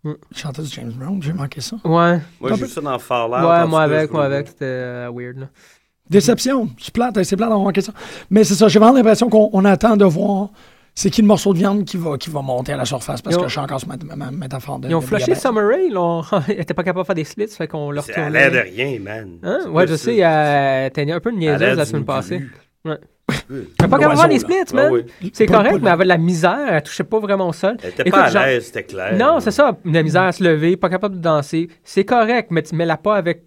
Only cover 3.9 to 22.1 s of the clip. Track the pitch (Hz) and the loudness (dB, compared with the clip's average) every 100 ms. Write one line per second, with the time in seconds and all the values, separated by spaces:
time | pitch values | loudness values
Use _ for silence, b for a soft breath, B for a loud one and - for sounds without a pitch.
3.9 | 156 156 156 139 139 143 _ 135 127 123 | 2 0 -2 -2 -2 -6 _ -8 -6 -8
4.9 | 123 120 120 123 131 131 b b b b | -10 -12 -12 -12 -14 -16 b b b b
5.9 | _ _ 190 214 226 254 269 196 - - | _ _ 2 4 0 0 -2 -2 -8 -10
6.9 | - 247 208 180 190 233 214 196 196 190 | -4 -2 -2 -2 -2 0 0 2 0 -4
7.9 | - B B B 202 185 180 214 156 220 | -10 B B B 4 4 6 6 8 8
8.9 | 269 220 214 240 220 208 196 202 185 226 | 8 6 4 4 4 4 4 4 4 4
9.9 | 214 196 160 208 196 202 b b b b | 4 4 4 -2 -2 -4 b b b b
10.9 | - 208 - 208 202 202 170 196 202 185 | -4 -2 2 4 4 4 2 2 0 -4
11.9 | 185 165 139 - 151 135 127 127 143 123 | -6 -6 -6 -6 -8 -4 -4 -4 -6 -4
12.9 | 131 - 135 - 175 147 151 139 139 - | -6 -8 -10 -2 -2 -2 -4 -6 -8 -8
13.9 | - 151 143 123 143 135 135 131 135 135 | -12 -12 -12 -10 -10 -10 -10 -10 -10 -4
14.9 | 165 - 214 - 359 269 220 208 277 370 | -4 -2 -2 0 0 0 0 2 2 0
15.9 | 190 170 170 156 202 135 202 165 180 180 | 0 -2 -2 -2 -2 -2 -6 -4 -4 -4
16.9 | 180 180 175 151 - 214 - 160 160 147 | -4 -4 -4 -6 -6 -8 -6 -10 -8 -8
17.9 | 143 143 104 - 120 139 131 98 98 135 | -8 -6 -6 -2 2 2 2 -2 -6 -6
18.9 | 120 98 110 101 85 120 262 330 160 175 | -6 -10 -12 -14 -12 -6 -6 -2 0 0
19.9 | 156 - 233 170 156 151 143 139 131 135 | 0 0 2 4 4 2 2 2 0 -2
20.9 | 156 147 170 220 220 160 143 127 131 147 | -4 -4 -4 -4 -2 -2 0 0 0 -2
21.9 | - - | -4 -4